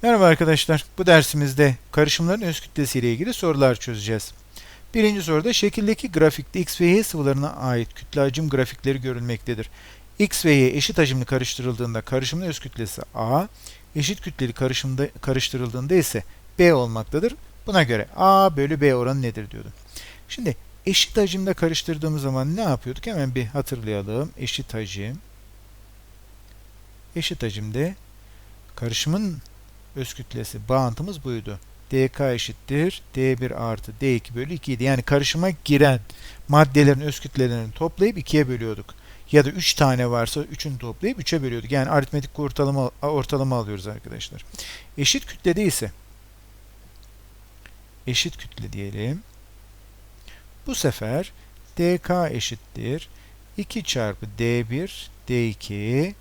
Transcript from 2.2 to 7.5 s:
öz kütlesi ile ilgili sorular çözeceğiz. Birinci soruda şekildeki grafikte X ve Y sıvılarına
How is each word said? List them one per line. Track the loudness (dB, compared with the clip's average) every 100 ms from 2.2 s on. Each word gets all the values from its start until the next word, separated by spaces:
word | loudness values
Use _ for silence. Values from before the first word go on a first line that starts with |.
| 0 0
öz | -2 -4
kütlesi | -6 -2 -2 0
ile | 0
ilgili | 0 -2
sorular | -2 0 4 4 4
çözeceğiz. | -4 -6 -2 -4 -4 -16 -20 -20 -20 -20 -6
Birinci | 2 2 2
soruda | 0 0 2
şekildeki | 2 0 0 0 0 0
grafikte | 4 4 4 -8 -4
X | -4 2
ve | 4
Y | 4
sıvılarına | 2 0 0 0 -2